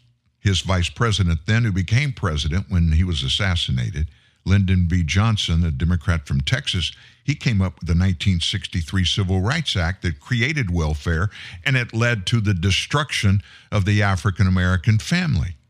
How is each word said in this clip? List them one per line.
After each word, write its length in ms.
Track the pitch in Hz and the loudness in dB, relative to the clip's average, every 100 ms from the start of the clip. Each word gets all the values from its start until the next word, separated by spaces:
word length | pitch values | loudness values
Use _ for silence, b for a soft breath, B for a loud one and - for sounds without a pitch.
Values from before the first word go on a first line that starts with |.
| _ _ _ _ | _ _ _ _
his 220 | 104 92 | 0 0
vice 280 | - 92 85 | 0 0 0
president 520 | - 117 101 87 82 - | 0 0 2 2 0 0
then, 180 | 110 | 0
who 80 | 117 | 2
became 400 | 95 87 117 147 | 0 0 0 0
president 540 | - 95 76 78 87 - | -2 -2 -2 -2 -2 0
when 240 | 92 85 | 2 4
he 100 | 78 | 4
was 180 | 92 78 | 2 -2
assassinated, 840 | 69 - 101 85 - 62 62 69 76 b b b | -2 -2 -2 -2 -2 -2 -4 -4 -6 b b b
Lyndon 420 | - 101 95 95 87 | 0 2 4 2 2
B 140 | 90 | 2
Johnson, 640 | 78 95 110 107 - 85 | 2 2 2 0 0 2
a 80 | 85 | 2
Democrat 540 | 69 82 87 - 85 - | 0 0 0 0 -2 -2
from 140 | 69 | -2
Texas, 520 | 69 - - 92 76 B B B | 0 -2 -2 -4 -6 B B B
he 100 | - | -6
came 260 | 143 - 104 | -2 0 0
up 200 | 95 - | 0 -2
with 80 | 85 | -2
the 60 | 85 | 2
nineteen 420 | 95 87 - 90 | 2 0 0 0
sixty-three 680 | - 101 - 92 80 98 | -2 -6 -6 -6 -4 -2
Civil 360 | 90 - 92 95 | 0 0 0 0
Rights 360 | 95 160 151 101 | 0 -2 -2 -2
Act 260 | 82 85 | -2 -2
that 180 | 92 73 | -6 -6
created 520 | - 123 120 156 104 | -4 -2 0 0 -2
welfare, 580 | 87 78 76 - 80 101 B B B | 0 -2 -2 -2 -2 -2 B B B
and 120 | - 131 | -2 0
it 160 | 120 | -2
led 340 | 113 120 117 90 | 0 0 0 0
to 140 | 120 | 0
the 140 | 104 | 0
destruction 880 | 95 92 90 - 147 151 - 104 98 B B B | 0 0 0 -2 -2 -2 -2 2 0 B B B
of 140 | 107 95 | -2 0
the 160 | 104 | 2
African-American 960 | 101 92 104 90 95 92 90 90 98 110 | 2 0 -2 0 2 2 2 2 2 0
family. 580 | - 170 180 107 90 - _ | 2 -2 0 0 -2 -8 _